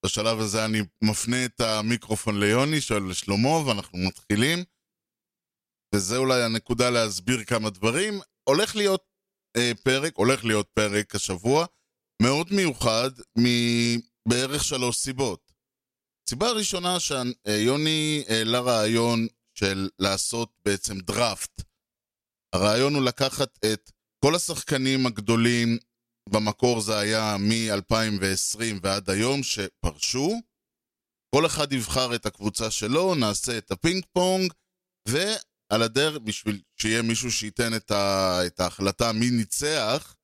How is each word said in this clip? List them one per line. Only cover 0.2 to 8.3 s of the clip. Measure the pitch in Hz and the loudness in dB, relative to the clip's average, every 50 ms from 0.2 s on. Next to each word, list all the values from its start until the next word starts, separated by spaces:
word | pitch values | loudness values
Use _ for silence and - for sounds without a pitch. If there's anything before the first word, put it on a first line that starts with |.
| 107 113 113 110 | 0 0 0 0
הזה | 110 104 98 110 110 | -2 -2 0 0 0
אני | 110 110 107 104 87 _ _ 110 | 0 0 -2 -2 -4 _ _ 0
מפנה | 107 107 - - 117 120 127 127 | 0 0 0 -2 -2 -2 -2 -2
את | 123 - - | -4 -2 -2
המיקרופון | 120 113 110 110 107 110 120 117 - - 110 - - 113 107 101 | -2 0 0 -2 0 -2 -2 -2 -2 -4 -6 -4 -2 -2 0 2
ליוני, | 101 104 110 120 135 147 156 151 | 2 4 4 4 2 2 0 -2
שואל | - - 113 104 98 92 | 0 0 -2 -2 -2 -2
לשלומו, | 90 - - - 98 101 113 135 160 165 151 | -6 -6 -2 0 2 2 4 4 4 2 2
ואנחנו | 135 110 101 98 - - 90 | 0 -2 -2 -4 -8 -6 -2
מתחילים. | 92 92 - - - _ 104 104 117 143 165 175 175 _ _ _ _ _ _ _ _ _ _ _ _ _ _ _ _ _ _ _ _ _ _ _ _ _ - | -2 -2 -2 -4 -4 _ 0 2 2 2 0 -2 -4 _ _ _ _ _ _ _ _ _ _ _ _ _ _ _ _ _ _ _ _ _ _ _ _ _ -2
וזה | 101 95 90 113 | -2 0 0 0
אולי | 127 131 131 131 123 120 | 0 2 2 2 2 2
הנקודה | 113 113 113 - - 120 113 123 123 | 0 -2 -4 -2 -4 0 2 2 2
להסביר | 123 117 113 110 98 87 90 104 127 120 107 | 4 2 0 0 -2 -6 -2 0 0 0 0
כמה | - 120 113 107 107 | -2 -2 0 0 -2
דברים. | 101 90 98 113 117 151 196 214 208 196 170 _ | -6 0 0 0 2 2 -2 -2 -4 -8 -10 _